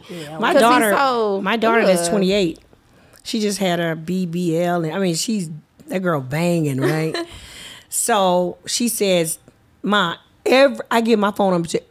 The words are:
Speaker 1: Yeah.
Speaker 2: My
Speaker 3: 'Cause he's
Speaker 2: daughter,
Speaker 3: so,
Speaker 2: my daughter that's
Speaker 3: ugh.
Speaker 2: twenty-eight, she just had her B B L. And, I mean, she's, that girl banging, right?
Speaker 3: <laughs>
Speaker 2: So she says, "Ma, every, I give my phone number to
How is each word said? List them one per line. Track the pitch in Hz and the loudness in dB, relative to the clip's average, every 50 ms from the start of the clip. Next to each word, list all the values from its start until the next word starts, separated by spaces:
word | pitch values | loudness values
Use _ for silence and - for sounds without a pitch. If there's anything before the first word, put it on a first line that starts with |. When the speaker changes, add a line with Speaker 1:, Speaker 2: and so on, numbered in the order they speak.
| - - | -8 -12
Speaker 1:
Yeah. | 180 170 156 143 151 160 | -12 -12 -12 -12 -8 -4
Speaker 2:
My | 214 254 349 | -2 2 4
Speaker 3:
'Cause | 277 220 | 4 6
he's | 233 | 6
Speaker 2:
daughter, | 247 247 233 214 196 | 4 4 4 2 2
Speaker 3:
so, | - 277 269 247 233 220 208 196 196 202 | 2 2 2 2 0 0 0 -2 -2 -2
Speaker 2:
my | 190 220 | -2 -2
daughter | 233 214 226 226 226 220 | 0 2 2 2 4 4
that's | 202 185 170 170 | 4 4 2 2
Speaker 3:
ugh. | 170 | 0
Speaker 2:
twenty-eight, | 170 202 180 185 196 208 190 165 - - _ _ - _ _ _ _ _ _ _ - - _ | 0 2 2 2 2 2 0 0 -2 -6 _ _ -20 _ _ _ _ _ _ _ -20 -18 _
she | - - 226 | -6 -4 -2
just | 208 202 202 190 | -2 -2 -2 -2
had | 196 185 175 170 | -2 0 0 0
her | 170 165 160 | -2 -2 -4
B | 160 160 165 180 185 185 | -6 -6 -4 -4 -4 -4
B | 170 160 180 180 165 160 165 | -4 -4 -2 -2 0 0 0
L. | 175 175 175 175 165 | 0 0 0 0 -2
And, | 156 156 | -2 -2
I | 190 | -2
mean, | 196 180 165 | -2 0 0
she's, | 160 - - 226 208 180 156 165 147 - _ _ _ - - | -2 -2 -2 -2 -4 -4 -6 -10 -14 -18 _ _ _ -14 -8
that | 269 185 190 | -6 -2 -2
girl | 180 165 143 | 0 -2 -2
banging, | 131 127 143 156 170 175 175 170 156 147 135 131 | -2 -4 -4 -2 0 0 0 0 0 0 -2 0
right? | 151 147 151 156 160 160 - | 0 0 0 0 -2 -4 -4
Speaker 3:
<laughs> | 339 339 339 - - - - - - - - - - - _ | -6 -8 -10 -14 -20 -20 -20 -20 -20 -20 -20 -20 -20 -18 _
Speaker 2:
So | - - - - 233 208 190 185 180 180 180 175 - - _ | -6 -6 -2 0 2 2 4 4 2 2 0 -2 -4 -10 _
she | - - - 240 233 | -8 -4 -2 -2 -2
says, | - - 208 196 185 175 165 160 - - _ - _ _ _ _ _ _ - | -2 -2 0 2 2 2 0 -2 -4 -10 _ -20 _ _ _ _ _ _ -4
"Ma, | 180 208 208 185 170 - - _ _ _ _ _ | 0 0 0 0 0 -4 -8 _ _ _ _ _
every, | - 254 262 277 285 233 214 - - | 2 4 6 4 4 2 -2 -6 -2
I | - 233 233 | -2 0 2
give | 226 240 208 | 2 2 2
my | 202 208 202 | 2 0 0
phone | - 208 190 185 | 0 0 2 2
number | 175 170 160 | 0 -2 -2
to | - - - _ | -4 -6 -6 _